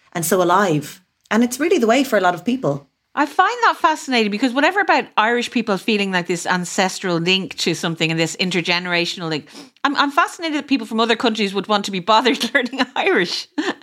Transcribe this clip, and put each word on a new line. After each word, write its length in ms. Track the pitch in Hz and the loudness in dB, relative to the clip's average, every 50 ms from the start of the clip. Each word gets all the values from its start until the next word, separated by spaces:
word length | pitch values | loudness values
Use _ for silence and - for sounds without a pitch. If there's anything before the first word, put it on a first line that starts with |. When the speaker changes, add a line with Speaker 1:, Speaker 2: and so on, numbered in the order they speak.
| _ _ - | _ _ -8
Speaker 1:
and 120 | 175 160 | -6 -2
so 160 | - 202 185 | 0 2 2
alive." 600 | 180 170 175 196 208 185 156 147 139 - - - _ _ _ _ _ _ | 4 4 4 4 4 2 2 0 -2 -4 -12 -20 _ _ _ _ _ _
And 120 | 208 220 247 | 2 2 2
it's 160 | 240 - - | 2 0 -2
really 200 | 294 349 392 302 | 0 2 2 2
the 80 | 233 214 226 | 4 4 4
way 100 | 277 269 | 2 2
for 140 | 269 226 | 2 2
a 40 | 202 | 2
lot 140 | 185 180 175 | 2 2 0
of 100 | 165 - | 0 -2
people. 420 | 233 247 262 - 147 143 135 - _ _ _ _ _ - | -4 -2 0 -2 -2 -2 -4 -8 _ _ _ _ _ -4
Speaker 2:
I 80 | 262 294 | -2 -2
find 320 | 285 - - 370 403 480 494 466 | 0 2 2 2 2 2 2 2
that 140 | 403 - | 0 2
fascinating 520 | - - 330 311 294 - - 254 233 220 202 | 2 2 0 0 -2 -2 -2 0 2 2 0
because 240 | 202 208 269 254 226 | 0 0 0 0 2
whatever 280 | 277 285 330 370 403 | 2 2 2 2 2
about 240 | 392 381 339 269 214 - - | 2 2 2 2 0 0 0
Irish 340 | - 214 226 240 240 233 - | 0 2 2 2 0 -2 -2
people 280 | - 240 220 220 196 | -2 -2 0 0 -2
feeling, 340 | 180 - - 214 202 202 196 | -2 0 0 0 0 0 0
like, 160 | 185 180 170 | -2 -2 0
this 180 | - 180 170 - | -2 -4 -2 -2
ancestral 720 | - 180 180 180 - - - 190 185 - - - 185 175 | -2 -2 -2 -2 -2 -2 0 0 0 -2 -4 -4 -2 -2
link 380 | 165 170 180 185 190 185 139 - - | 0 2 2 2 0 0 -4 -8 -4
to 140 | - 190 165 | -2 -2 -2
something 380 | - - 175 160 - 165 160 | -2 -2 -4 -2 -2 -2 -2
and 80 | 160 160 | 0 0
this 160 | 160 156 - | -2 -2 -2
intergenerational 920 | - 190 185 170 180 170 185 175 175 180 180 175 170 170 165 - 190 170 160 | -4 -4 -2 -2 -2 0 0 -2 -2 -2 -2 -2 0 0 -2 -4 -6 -6 -6
link, 180 | 156 143 - - - - - - _ _ - | -6 -6 -6 -10 -18 -20 -20 -20 _ _ -4
I'm, 100 | 277 285 | -2 0
I'm 160 | - 277 285 | 0 0 2
fascinated 460 | 269 339 359 427 - - 339 320 294 | 2 2 0 0 -2 -6 -6 -4 -4
that 100 | 294 - | -4 -2
people 180 | - 277 226 220 | -2 -2 -2 -2
from 140 | 208 226 220 | -4 -2 0
other 160 | 233 226 233 | 0 2 0
countries 380 | 226 - 240 220 220 208 196 190 | 0 0 0 0 0 -2 -2 -2
would 140 | 202 180 | -4 -2
want 180 | - 214 202 202 | 0 -2 -2 -2
to 60 | 208 | -4
be 100 | 196 185 | -6 -4
bothered 380 | 170 - 220 220 254 269 285 - - | 0 2 4 4 4 2 2 0 -2
<laughs> 100 | 226 - | -2 0
learning 280 | 277 254 240 - 269 254 - - | -2 -2 -2 -2 -4 -4 -2 -2
Irish. 520 | - - 392 359 220 170 - - - - - _ - 349 392 - - | -2 0 2 2 2 2 0 -2 -6 -8 -8 _ -6 -4 -4 -6 -8